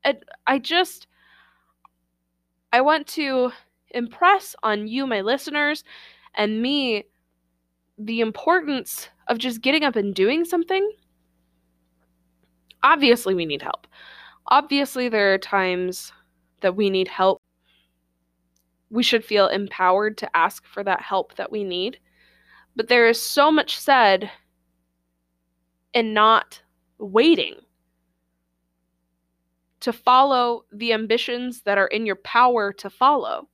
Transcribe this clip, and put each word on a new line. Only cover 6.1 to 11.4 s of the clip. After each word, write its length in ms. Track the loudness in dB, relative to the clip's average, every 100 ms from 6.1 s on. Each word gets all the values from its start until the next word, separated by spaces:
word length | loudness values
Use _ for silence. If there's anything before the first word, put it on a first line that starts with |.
| _ _ -4
and 260 | -2 -2
me, 420 | -2 -2 -2 -4 -6 _ _ _ _ _ _ _ _ _
the 220 | -8 -2
importance 880 | -2 -2 0 0 0 -6 -8 -14 -16 _ -16
of 100 | -10
just 240 | -8 -4
getting 200 | -2 0
up 140 | 0 -2
and 180 | -4
doing 300 | 0 0 0
something. 480 | -2 -4 -2 -2 -2 -6 _ _ _ _